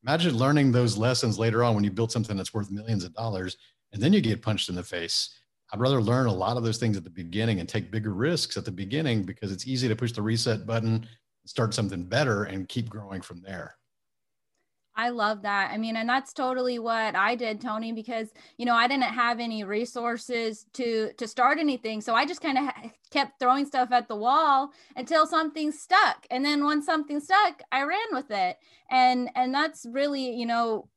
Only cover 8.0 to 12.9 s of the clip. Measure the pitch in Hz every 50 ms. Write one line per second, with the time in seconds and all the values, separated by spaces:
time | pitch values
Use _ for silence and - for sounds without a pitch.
8 | 104 110 95 95 120 160 175 151 - - - 104 - 110 92 90 101 98 - 78
9 | 80 135 117 107 95 87 - _ 107 95 95 90 - 127 131 123 127 120 107 -
10 | 123 113 117 110 104 110 113 113 - 127 110 101 - 107 113 117 113 113 113 110
11 | 113 - - _ _ _ _ _ _ - - - 117 104 104 - 107 95 95 87
12 | 87 90 104 131 151 131 107 101 104 - 95 95 92 - - 123 117 113